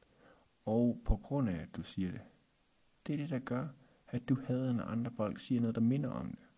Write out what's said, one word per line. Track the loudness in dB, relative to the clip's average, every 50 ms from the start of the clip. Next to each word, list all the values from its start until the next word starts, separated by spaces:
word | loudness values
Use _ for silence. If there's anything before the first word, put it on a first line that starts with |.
| _ _ _ _ -20 -20 -20 _ _ _ _ _ -2
og | 2 4 4 4 4 2 2 2
på | 2 2
grund | 2 0 -2 0 0 2 2
af, | 0
at | -2 -4 -6 -8
du | -8 -8
siger | -6 -4 -2 -2 -2
det, | -4 -6 -12 -16 -20 _ _ _ _ _ _ _ _ _ _ _ _ _ -6
det | -4 -4
er |
det, | -2 -2 -2
der | -4 -4
gør, | -4 -2 -4 -4 -4 -6 -8 -14 -20 -20 _ _ _
at | -6 -6 -2 2 2
du | 2 2 2
hader, | 0 0 0 0 0 0
når | 0 0
andre | -2 -2 -2 -2 -4
folk | -2 -2 -2 -2 -2 -4
siger | -2 0 2 2
noget, | 2 2 2
der | 4
minder | 4 4 4 4 0 -2
om | -2 -4 -6
det. | -6 -8 -10 -14 -20 _